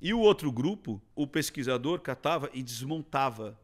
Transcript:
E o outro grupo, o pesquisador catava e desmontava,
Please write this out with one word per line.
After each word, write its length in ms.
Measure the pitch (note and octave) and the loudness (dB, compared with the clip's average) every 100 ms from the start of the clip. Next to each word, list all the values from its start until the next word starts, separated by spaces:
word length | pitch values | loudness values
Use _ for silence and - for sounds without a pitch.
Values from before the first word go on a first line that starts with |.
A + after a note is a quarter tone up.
E 140 | E3+ | -2
o 60 | A#3 | 6
outro 300 | G#3+ G3 D3+ | 6 6 2
grupo, 520 | A#2 C#3+ G#3 - G2+ - | 0 -2 -2 -6 -8 -8
o 120 | - C#3+ | -6 -2
pesquisador 760 | D#3 C#3+ - B2 B2+ C3+ E3+ | 0 -2 -4 -2 0 0 -4
catava 480 | - B2+ C#3 E3 C3+ | -4 -2 0 0 -2
e 80 | B2+ | -8
desmontava, 1000 | B2 A#2 C3 D#3+ D3 C#3 C3+ A2 G#2+ G#2+ | -8 -8 -6 -6 -4 0 0 -2 -10 -12